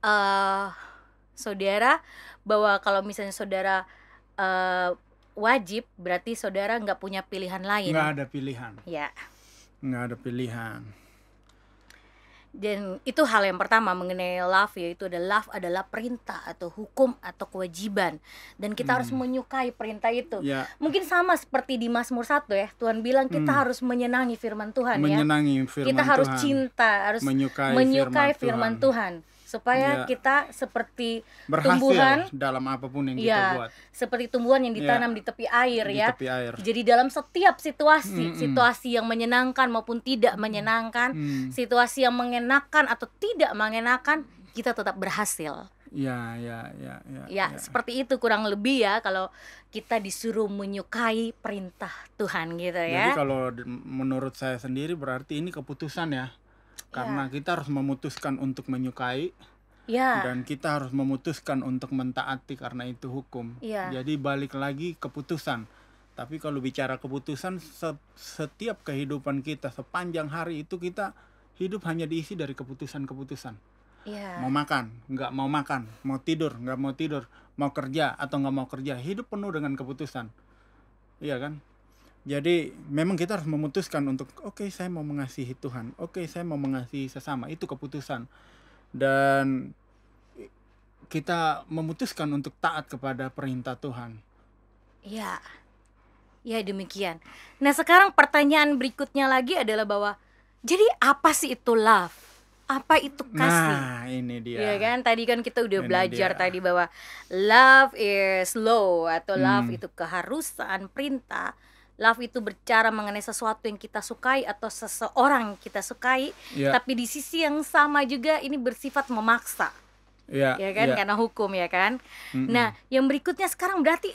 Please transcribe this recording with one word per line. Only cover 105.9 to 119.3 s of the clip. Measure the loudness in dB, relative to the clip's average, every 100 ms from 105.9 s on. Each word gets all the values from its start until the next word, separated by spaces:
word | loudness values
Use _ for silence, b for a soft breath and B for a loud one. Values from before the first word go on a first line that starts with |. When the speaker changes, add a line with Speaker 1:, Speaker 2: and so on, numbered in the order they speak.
| 2 2 2 0
Speaker 2:
dia. | 2
Speaker 1:
tadi | -2 0
bahwa | 2 2 0 B B B B
love | 0 8 10 12 10 10
is | 4 0 2 2 2 0
law | 0 4 4 4 2 2
atau | -2 -2
love | 0 4 2 0
Speaker 2:
Hmm. | -4
Speaker 1:
itu | -10
keharusan, | -10 -6 -6 -4 -6 -8 -10 -6 -6 -8
perintah. | -8 -6 -6 _ -8 -8 -10 b b b 0
Love | 2 2 -2
itu | -6
berbicara | -8 -10 2 4 4
mengenai | 2 -4 -6
sesuatu | -8 -4 -4 -4
yang | -6 -8
kita | -10 -10
sukai | -8 -4 0 0
atau | 0 -6 -8
seseorang | -8 -10 -6 -4 4 6 6 0
yang | -8
kita | -8 -8
sukai. | -8 -4 0 0 0 -8 B
Speaker 2:
Iya. | -2 2
Speaker 1:
Tapi | 2 2
di | -4 -4
sisi | -6 -6 -2
yang | 0 0
sama | 2 4 6 4
juga | 2 0 0 0
ini | 0
bersifat | -2 -4 -4 -4 -4 -2
memaksa. | 0 4